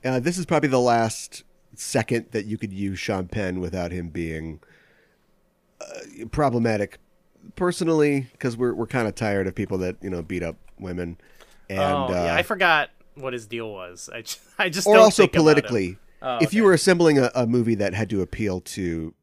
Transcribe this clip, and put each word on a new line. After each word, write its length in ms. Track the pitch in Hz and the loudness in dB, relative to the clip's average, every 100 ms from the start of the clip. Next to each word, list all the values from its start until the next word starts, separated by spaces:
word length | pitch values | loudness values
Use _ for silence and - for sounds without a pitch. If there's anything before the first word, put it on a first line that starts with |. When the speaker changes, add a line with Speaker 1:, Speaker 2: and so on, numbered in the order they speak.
Speaker 1:
Uh, 160 | 131 131 | -2 0
this 180 | 131 180 | -2 -4
is 80 | 170 | 0
probably 240 | 165 143 | 0 2
the 100 | 131 | 2
last 640 | 123 117 113 - - - _ _ _ - | 4 4 2 -2 -12 -18 _ _ _ -16
second 520 | - 131 110 120 113 | -4 -2 0 -2 -4
that 140 | 113 104 | -8 -6
you 120 | 104 | -8
could 140 | 107 | -8
use 240 | 95 98 92 | -6 -6 -6
Sean 280 | - 98 92 | -4 -4 -4
Penn 320 | 104 95 92 | -6 -4 -4
without 320 | 87 92 87 | -6 -6 -6
him 180 | 90 85 | -6 -8
being, 520 | 82 82 80 80 78 _ _ _ _ _ _ _ _ _ _ _ _ | -6 -6 -6 -10 -12 _ _ _ _ _ _ _ _ _ _ _ _
uh, 440 | - - - - 113 | -20 -18 -18 -16 -10
problematic. 680 | - 143 120 117 107 104 - _ _ _ _ 110 - | -2 0 0 0 0 -4 -8 _ _ _ _ -20 -6
Personally, 720 | 180 170 165 160 147 143 127 _ | -4 -2 0 4 4 2 -4 _
'cause 180 | 131 113 | -6 -2
we're, 160 | 123 | -2
we're 140 | 110 117 | -2 -4
kinda 240 | - 110 | -2 -2
tired 340 | - 110 98 95 | -2 -2 -2 -2
of 60 | |
people 240 | 90 98 95 | -4 -4 -4
that, 180 | 92 - | -4 -6
you 80 | 95 | -8
know, 120 | 90 | -8
beat 180 | 80 90 | -6 -6
up 120 | 85 - - - | -6 -10 -20 -16
women. 380 | 95 90 85 85 _ - - _ _ | -10 -8 -8 -10 _ -20 -20 _ _
And, 100 | 190 | -2
Speaker 2:
Oh, 260 | 143 143 131 | -2 0 -2
yeah, 240 | 90 - | -2 0
Speaker 1:
uh, 40 | - | 0
Speaker 2:
I 60 | |
forgot 460 | 175 202 180 156 143 _ _ - | -2 0 2 2 0 _ _ -12
what 180 | 131 | -8
his 120 | 123 107 | -8 -10
deal 240 | 117 110 | -10 -10
was. 380 | 98 90 87 - | -12 -16 -16 -16
I 80 | 117 | -14
ju-, 160 | 110 - _ | -12 -14 _
<laughs> 120 | - | -4
I 100 | 185 | -4
just 180 | 165 202 | 0 6
Speaker 1:
or 80 | 220 | 8
Speaker 2:
don't 80 | |
Speaker 1:
also 200 | 220 - | 8 8
Speaker 2:
think 100 | 196 | 4
about 60 | - | 6
him. 40 | |
Speaker 1:
politically, 540 | 156 147 143 117 92 98 - _ | 6 6 2 -2 -2 -6 -20 _
Speaker 2:
Oh, 160 | 131 120 | -8 -2
Speaker 1:
if 120 | 151 | 0
you 80 | 208 | 4
Speaker 2:
okay. 40 | 208 | 6
Speaker 1:
were 60 | |
assembling 460 | 170 - 175 170 143 | 6 4 4 6 4
a, 100 | 123 127 | 2 0
a 100 | 117 | 0
movie 300 | 120 117 110 | 2 2 0
that 180 | 98 | 0
had 160 | 92 104 | -2 -4
to 120 | 101 | -2
appeal 380 | 90 - 107 92 | -4 -4 -4 -4
to 520 | - - 90 82 80 _ | -8 -8 -6 -4 -8 _